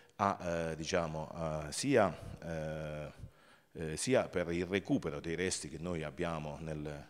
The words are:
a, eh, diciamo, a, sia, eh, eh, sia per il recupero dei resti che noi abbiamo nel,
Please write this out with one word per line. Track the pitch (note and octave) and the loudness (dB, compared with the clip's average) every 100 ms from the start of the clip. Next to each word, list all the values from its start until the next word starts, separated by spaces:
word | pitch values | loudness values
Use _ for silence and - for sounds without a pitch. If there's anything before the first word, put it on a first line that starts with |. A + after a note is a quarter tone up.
| - - | -10 2
a, | G2+ - F2 E2+ E2 | 2 4 0 0 0
eh, | D#2+ | -2
diciamo, | D#2 F2+ E2 D#2 D2+ | 2 2 2 -2 -4
a, | E2 D#2+ D#2 D2+ | -2 -2 -2 -4
sia, | - C3+ B2 F#2+ - - - | -2 4 6 6 4 -8 -8
eh, | E2 D#2+ D#2 D#2 D2+ D2+ C#2+ - - - - - _ | -6 -4 -4 -4 -4 -6 -8 -10 -16 -16 -20 -20 _
eh, | D#2+ D#2 D#2+ | -6 -4 -2
sia | B2+ B2 F2 | 4 4 4
per | F2+ E2+ | 0 0
il | E2+ F2+ | 0 2
recupero | G2 - C3 E2 C#2+ | 0 2 0 0 -4
dei | D#2+ E2 | -4 0
resti | F#2 - D2+ | 0 -2 -4
che | D#2 | -6
noi | F2+ E2+ | -4 -2
abbiamo | D2+ C#2+ E2+ D#2+ D2+ D2 | -4 -2 -2 -2 -4 -6
nel, | D#2+ D2+ D2+ D2 C#2+ | -6 -6 -6 -8 -12